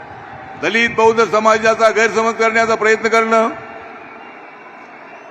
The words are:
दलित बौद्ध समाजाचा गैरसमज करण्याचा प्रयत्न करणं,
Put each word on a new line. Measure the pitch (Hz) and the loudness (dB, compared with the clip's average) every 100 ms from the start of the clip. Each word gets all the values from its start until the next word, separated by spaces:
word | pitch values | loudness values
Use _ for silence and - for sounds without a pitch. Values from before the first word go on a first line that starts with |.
| - - - - - - | -18 -20 -18 -18 -18 -8
दलित | 151 214 233 | -4 0 0
बौद्ध | 220 226 226 220 | 2 2 4 2
समाजाचा | 208 220 220 220 220 226 | 2 2 2 2 2 2
गैरसमज | 202 226 196 226 | 2 2 0 -2
करण्याचा | 220 226 220 226 220 | 0 0 2 0 0
प्रयत्न | 214 220 220 | 2 2 2
करणं, | 226 226 226 226 - - - - - - - - - - - - - - - - - - | 0 2 2 0 -4 -14 -18 -18 -20 -20 -20 -20 -20 -20 -20 -20 -20 -20 -20 -20 -20 -20